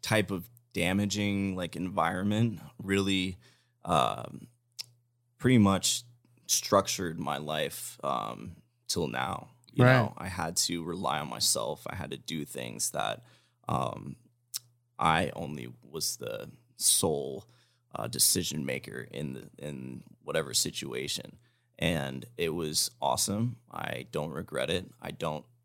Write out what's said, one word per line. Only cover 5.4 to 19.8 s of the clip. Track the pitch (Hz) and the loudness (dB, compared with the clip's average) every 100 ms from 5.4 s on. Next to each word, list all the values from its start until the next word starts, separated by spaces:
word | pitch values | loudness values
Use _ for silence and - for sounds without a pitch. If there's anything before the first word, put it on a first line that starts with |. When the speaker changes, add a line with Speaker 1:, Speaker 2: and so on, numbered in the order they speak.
| 127 127 | 6 8
Speaker 1:
much | 101 95 - - - - _ _ - | 8 6 2 0 -4 -18 _ _ -2
structured | - - 101 98 - 90 82 | -2 4 4 4 -2 -4 -4
my | 71 71 | -4 -4
life, | 76 78 71 - - - | -2 -2 -2 -4 -10 -6
um, | 71 64 53 55 62 85 _ _ - | -2 -2 -4 -8 -12 -16 _ _ -4
till | - 78 | -2 -2
now. | 62 67 - - _ _ | -2 -4 -4 -10 _ _
You | - | 6
Speaker 2:
Right. | 123 | 8
Speaker 1:
know, | 127 - - | 8 6 -2
I | - | -8
had | 92 80 90 - | -4 -2 0 0
to | 87 | -2
rely | 82 87 80 73 | -4 -2 0 0
on | 73 | -2
myself. | 58 - - 58 76 - | 0 2 2 0 -4 -8
I | - | -8
had | 69 | -6
to | 71 | -8
do | - 80 | -6 -6
things | 71 67 62 55 - | -6 -6 -8 -4 -2
that, | - 53 55 - - _ _ - | 0 -2 -4 -10 -20 _ _ -2
um, | 65 64 - - - _ _ _ - - _ _ - | 0 0 -4 -10 -12 _ _ _ -10 -10 _ _ 0
I | 80 80 85 | 4 4 2
only | - 80 73 60 60 | -2 -6 -6 -10 -14
was | - 78 - - | -12 -4 -4 -4
the | 60 53 - - _ - | -6 -8 -10 -16 _ 0
sole, | - - 92 73 67 65 - _ _ _ _ | 4 4 4 2 -2 -8 -12 _ _ _ _
uh, | - 57 | -8 -6
decision | - - 95 87 76 67 | 2 4 4 0 -4 -4
maker | 67 - 57 - | -4 -6 -12 -10
in | - 73 | -8 -6
the, | 65 - - | -8 -12 -12
in | 73 69 | -10 -10